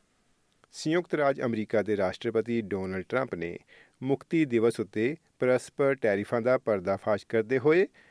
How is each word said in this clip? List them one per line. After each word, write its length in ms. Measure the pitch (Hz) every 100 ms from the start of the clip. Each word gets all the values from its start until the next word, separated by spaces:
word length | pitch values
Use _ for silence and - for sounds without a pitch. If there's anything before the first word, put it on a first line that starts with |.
| _ _ _ _ _ _ _
ਸੰਯੁਕਤ 420 | - 156 170 170
ਰਾਜ 280 | 156 139 139
ਅਮਰੀਕਾ 400 | 131 110 107 110
ਦੇ 160 | 101 104
ਰਾਸ਼ਟਰਪਤੀ 640 | 92 - 120 113 110 117
ਡੋਨਲਡ 440 | 101 98 95 95 90
ਟਰੰਪ 260 | 127 131 87
ਨੇ 240 | 85 87 _ - - -
ਮੁਕਤੀ 420 | 131 135 - 165 151
ਦਿਵਸ 340 | 117 117 -
ਉੱਤੇ 360 | 104 107 117 160 _ -
ਪਰਸਪਰ 560 | 127 127 - - 143 135
ਟੈਰਿਫਾਂ 460 | 110 98 104 120
ਦਾ 160 | 120 131
ਪਰਦਾਫਾਸ਼ 680 | - 101 90 98 - 104 -
ਕਰਦੇ 320 | 113 110 131
ਹੋਏ 280 | 139 165 196 _ _